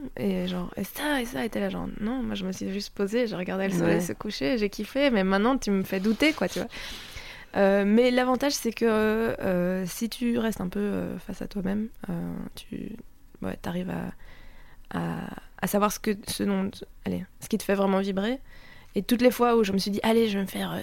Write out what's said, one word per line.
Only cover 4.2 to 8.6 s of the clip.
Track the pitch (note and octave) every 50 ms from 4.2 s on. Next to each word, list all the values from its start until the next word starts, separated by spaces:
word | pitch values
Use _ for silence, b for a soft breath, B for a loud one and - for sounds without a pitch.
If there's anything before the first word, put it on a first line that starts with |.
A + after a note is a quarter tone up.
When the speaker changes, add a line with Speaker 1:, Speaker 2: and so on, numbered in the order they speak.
| - G#3+ - - C4 C#4 C4+
Speaker 1:
j'ai | A3 G#3 G3+
kiffé, | - - G#3+ - - C4+ C#4+ C#4
mais | A#3+ G3 F#3
maintenant, | F#3+ F#3+ G3 G#3 B3 C4+
tu | B3+ - G#3
me | G3 F#3+ F#3+
fais | - F#3+ F#3+
douter, | F#3 A3 A3 - C#4+ D#4 D4
quoi, | - G3
tu | F3 - F3+
vois. » | G3 A#3 B B B B B B B B B B B B B B B B -
Euh, | G3 G3+ G3 G3 G3+ G3
mais | G3+ G#3+ A3+ B3 B3+
l'avantage, | B3 B3 B3+ B3+ B3+ A#3+ C4+ C#4+
c'est | C#4+ -